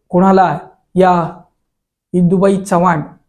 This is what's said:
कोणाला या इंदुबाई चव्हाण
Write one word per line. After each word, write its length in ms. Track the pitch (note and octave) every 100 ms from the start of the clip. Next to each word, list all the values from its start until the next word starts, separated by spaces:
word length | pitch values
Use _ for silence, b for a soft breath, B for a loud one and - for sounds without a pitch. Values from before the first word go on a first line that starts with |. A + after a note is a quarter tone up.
| _
कोणाला 500 | F3+ F#3+ F#3+ F3 D3 - _ _
या 460 | F#3 F#3 F3+ D#3 - _ _ _ _ _ _ _
इंदुबाई 520 | F3+ F3 F#3 G3 G3
चव्हाण 380 | F#3+ F3 F3+ D#3 C#3+ -